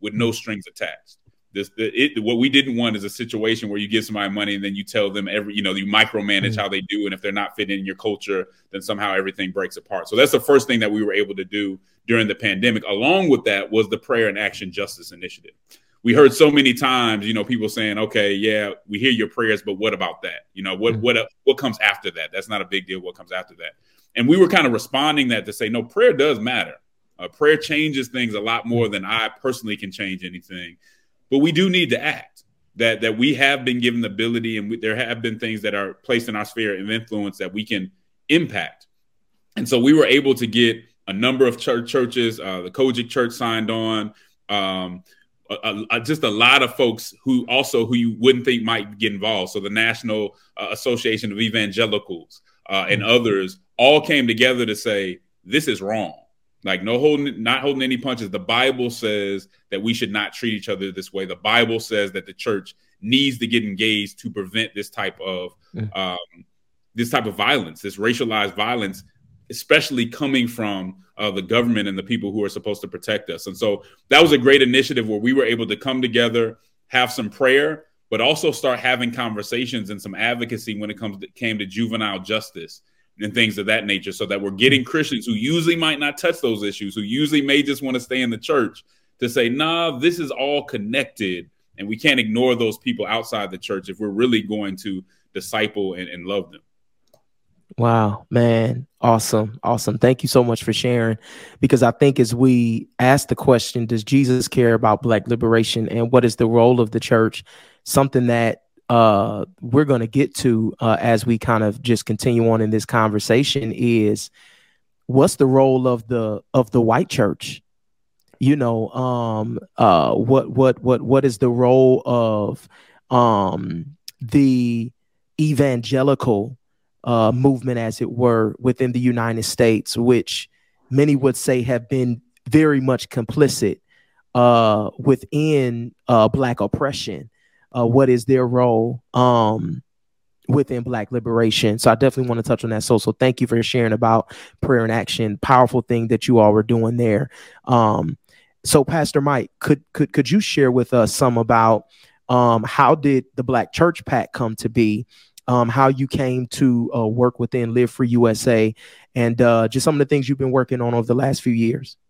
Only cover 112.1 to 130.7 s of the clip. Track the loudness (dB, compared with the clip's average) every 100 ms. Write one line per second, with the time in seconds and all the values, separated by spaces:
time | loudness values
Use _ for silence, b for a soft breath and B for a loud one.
112.1 | -4 0 2 4 2 2 -2 0 0 2
113.1 | 0 2 2 2 -2 -4 -2 0 2 2
114.1 | 0 -6 b b b b b _ _ -4
115.1 | 0 0 2 2 4 2 2 0 -2 -4
116.1 | -4 -4 -6 -2 -2 2 2 2 2 0
117.1 | 0 0 -2 -10 -14 _ _ _ _ _
118.1 | _ _ -2 0 2 0 -2 -4 -4 -2
119.1 | -2 -4 -4 -4 -8 -8 2 6 6 4
120.1 | 2 2 2 2 2 2 2 0 0 2
121.1 | 2 2 2 0 2 4 6 6 4 2
122.1 | 0 0 0 -2 -6 -12 b b b 0
123.1 | 4 6 4 2 -2 -6 -8 -10 -16 -20
124.1 | -14 0 2 4 2 0 -2 -6 -12 _
125.1 | _ _ -2 0 2 2 0 -2 0 2
126.1 | 2 0 0 -2 -10 _ _ _ _ -2
127.1 | 2 2 4 2 2 -2 -4 -4 -6 -6
128.1 | 0 2 4 0 0 -2 0 0 0 0
129.1 | 0 -2 -4 -4 2 4 2 -2 0 4
130.1 | 2 0 -8 -10 _ _